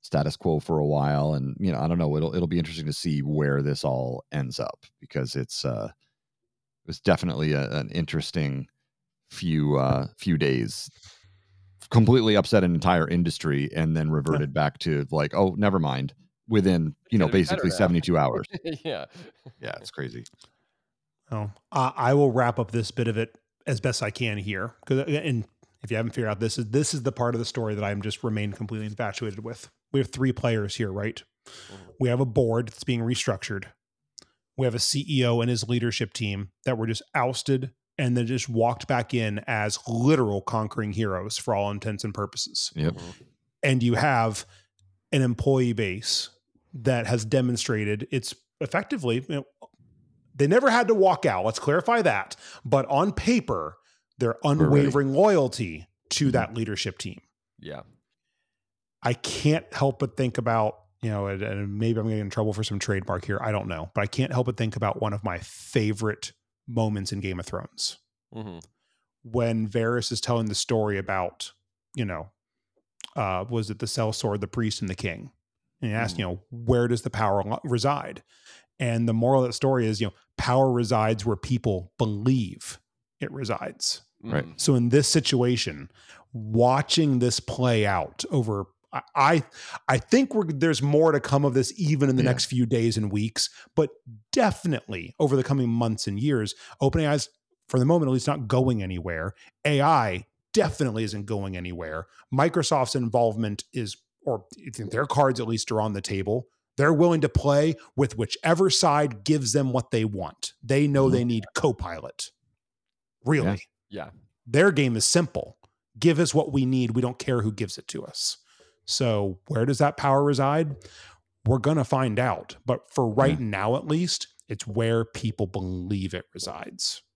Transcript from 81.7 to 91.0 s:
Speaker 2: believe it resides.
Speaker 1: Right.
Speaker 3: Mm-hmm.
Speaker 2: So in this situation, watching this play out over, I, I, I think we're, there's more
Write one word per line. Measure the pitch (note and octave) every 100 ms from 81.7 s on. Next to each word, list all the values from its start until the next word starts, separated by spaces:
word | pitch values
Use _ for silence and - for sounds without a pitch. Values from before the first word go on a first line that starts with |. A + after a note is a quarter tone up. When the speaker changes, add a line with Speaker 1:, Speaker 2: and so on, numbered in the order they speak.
| F#2+ F2+ _
Speaker 2:
believe | A2 G#2 A#2 C3 G2 F#2 - - _ _ _ _
it | -
resides. | C3+ A2+ - - - - - _ _
Speaker 1:
Right. | A2+ D2+ E2
Speaker 3:
Mm-hmm. | E2
Speaker 2:
So | - C3
in | A#2+
this | C3+ C#3
situation, | E3 - C3 B2 B2 - D2 C#2 _ - - _
watching | A#2 G#2+ A2 A#2+ C3 D3+ - D#3 B2+
this | A#2+ -
play | - - B2+ A2+ G#2
out | F#2 D2+ - -
over, | C#3 A2+ G2+ F#2+ _ _
I, | - - -
I, | C#3 E3 - - - - -
I | C3
think | - A#3+ C4+
we're, | A3 F3
there's | D3 E3 C#3+
more | C#3 D3